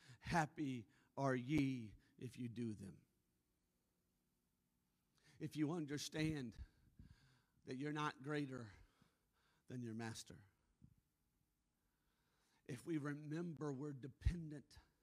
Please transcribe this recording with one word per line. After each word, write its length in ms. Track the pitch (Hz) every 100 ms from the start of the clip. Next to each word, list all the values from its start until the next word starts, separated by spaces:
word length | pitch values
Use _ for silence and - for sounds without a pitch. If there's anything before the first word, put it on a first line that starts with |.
| - -
happy 640 | - 170 151 - 143 127 107 - _ -
are 180 | 135 131
ye 560 | 123 151 135 131 110 - - -
if 200 | 120 139
you 80 | 120
do 260 | 110 117
them." 200 | 101 95 - _ _ _ _ _ _ _ _ _ _ _ _ _ _ _ _ _ _ _ _ _ _ - -
If 160 | 156 147
you 180 | 147
understand 800 | 175 147 143 - 156 156 151 123 - - - - - - - - - _ _ -
that 100 | 127
you're 140 | 147
not 300 | 151 151 -
greater 440 | 131 151 139 127 110 - - _ - _ _ _ _ _ -
than 120 | 127
your 120 | 120 110
master. 420 | 113 107 - - 101 _ _ _ - - _ _ _ _ _ _ _ _ _ _ _ _ _ _ _ _ -
If 180 | 123 131
we 120 | 156
remember 760 | 143 147 151 156 175 151 151
we're 200 | 131 151
dependent 840 | 139 127 - - 175 156 147 - - - _